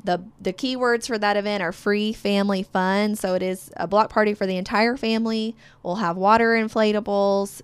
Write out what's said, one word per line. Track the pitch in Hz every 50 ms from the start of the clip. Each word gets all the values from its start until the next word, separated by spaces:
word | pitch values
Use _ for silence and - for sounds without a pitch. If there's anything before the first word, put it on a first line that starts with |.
| -
the, | 185 180 175 185 - - -
the | 196 196 185
keywords | - 269 262 254 247 254 240 240 233 -
for | - 233 208
that | 208 208 208
event | 208 202 208 208 196
are | 180 165 185
free | - - 208 202 208 214 214 220
family | - - 202 202 202 196 202 196 185 196
fun. | - - 190 185 185 190 202 208 214 208
So | - - 185 185
it | 185 185
is | 185 185 185 - - -
a | - -
block | 170 196 208 220 -
party | - 220 214 208 208
for | - 202
the | 190 185
entire | 185 185 - 208 202 226 240 247
family. | 277 - 220 220 220 226 220 226 220 220 226 226 - - - - _ -
We'll | 180 175
have | 220 220 170 170
water | 185 185 202 220 226 233 226 233
inflatables. | 226 220 220 - 226 220 214 208 208 214 202 202 202 196 202 196 196 202 202 - -